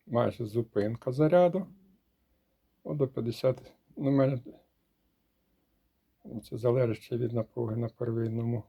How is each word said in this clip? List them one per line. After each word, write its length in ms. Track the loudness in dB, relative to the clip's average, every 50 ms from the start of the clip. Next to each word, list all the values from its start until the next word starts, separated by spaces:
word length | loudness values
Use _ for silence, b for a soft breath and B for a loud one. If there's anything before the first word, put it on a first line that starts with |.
| _
майже 400 | -2 0 2 2 2 0 -4 -6
зупинка 640 | -4 -2 -2 -2 -2 0 0 0 0 -2 -4 -6 -4 0
заряду. 540 | 2 4 6 8 8 6 6 4 0 -4 -6 -12 -20 _ _ _ _ _ _ _ _ _ _ _ _ _ _ _ _ _ _ _ _ -10
От 120 | -6 -4
до 120 | -2 -2 -2
п'ятдесят, 640 | -2 -4 -4 -4 -4 -2 0 0 0 -2 -4 -20 -20 _ _ _ -8
ну, 140 | -4 0 2
в 20 | 4
мене... 280 | 4 4 2 2 -2 -6 -10 -18 -20 _ _ _ _ _ _ _ _ _ _ _ _ _ _ _ _ _ _ _ _ _ _ _ _ _ _ _ _ _ _ _ _ -18 -14 -14 -12 -12
Це 140 | -10 -8
залежить 460 | -2 0 2 2 2 2 2 0 -4 -6
ще 140 | -6 -4
від 160 | -4 -2 -2 -2
напруги 440 | -2 -4 -4 -6 -6 -4 -4 -2
на 120 | -4 -4 -6
первинному 760 | -6 -6 -4 -4 -2 -2 -2 -2 -2 -2 -2 -2 -2 -4 -6